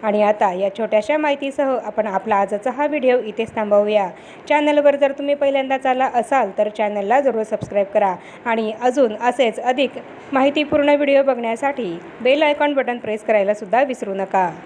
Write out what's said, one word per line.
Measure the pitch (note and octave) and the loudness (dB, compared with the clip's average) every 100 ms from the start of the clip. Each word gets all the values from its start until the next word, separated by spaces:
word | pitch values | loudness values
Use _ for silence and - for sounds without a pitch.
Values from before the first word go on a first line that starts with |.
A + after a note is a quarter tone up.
आणि | A3 G#3 | 0 2
आता | G#3 G#3 G#3 | 2 2 0
या | F3+ G3 G3 | 0 -4 -4
छोट्याशा | A3 G#3+ G#3 D4+ | 0 0 0 0
माहितीसह | D4+ C#4+ C#4 C4+ C#4 B3 | 0 -2 -4 -2 -2 -2
आपण | G#3+ G#3 G#3+ | -4 -4 -2
आपला | G3 A3 G3+ | -2 0 0
आजचा | G3 G#3 B3+ | 0 -2 -4
हा | A#3+ D4 | -2 -2
व्हिडिओ | D4 B3+ B3 | 0 2 0
इथेच | G#3+ G3+ A3 | -2 -6 -6
थांबवूया. | - G#3 G#3 G#3 G#3+ F#3+ E3 - - - | -4 2 2 4 2 0 -6 -20 -20 0
चॅनलवर | D4 D4 D4 C#4+ C#4+ | 2 4 4 4 4
जर | C#4 | 0
तुम्ही | C#4 C#4+ | 0 -2
पहिल्यांदाच | C#4+ C#4 C#4 C4+ C4 C4 | 0 0 0 0 -2 0
आला | B3+ C4 | 0 0
असाल | B3 A3+ C#4 G#3 G3 | 0 0 0 0 0
तर | G#3+ | -2
चॅनलला | G#3+ G#3 G#3 G3 B3+ | 0 -4 -2 0 2
जरूर | C#4 A3 | 2 -2
सबस्क्राईब | G#3+ G#3 - G3+ G3 | -4 -6 -4 -2 0
करा | G#3+ G3+ F3+ - - A#3+ | 2 0 -2 -10 -12 -4
आणि | A3+ G#3+ A3 | -2 -2 -2
अजून | B3 B3 B3+ G#3+ | -2 2 0 0
असेच | A#3+ B3 A#3+ - | -4 0 0 0
अधिक | A#3+ B3+ C4 - - - - | -4 -2 -2 -4 -18 -20 -4
माहितीपूर्ण | C4 C4+ C#4+ D4 D4+ C#4+ | 0 2 0 0 2 2
व्हिडिओ | D4 C#4+ C#4 | 2 4 4
बघण्यासाठी | C4+ A#3+ A#3 A3+ C#4 C#4 G#3 E3+ - - | 4 0 -4 -2 -4 -4 -6 -8 -12 -4
बेल | A#3 C#4+ | 0 4
आयकॉन | D#4 D4 D4 | 2 2 0
बटन | C#4 C4 A#3+ | 0 -2 -4
प्रेस | A3 G#3+ | -6 -6
करायलासुद्धा | - G#3+ G3 G#3 G3+ A3 | 2 2 2 -2 0 0
विसरू | C#4 B3 G#3 | 0 -2 -6
नका. | G3 F#3+ G3 F3+ D#3+ | -6 -2 0 0 -4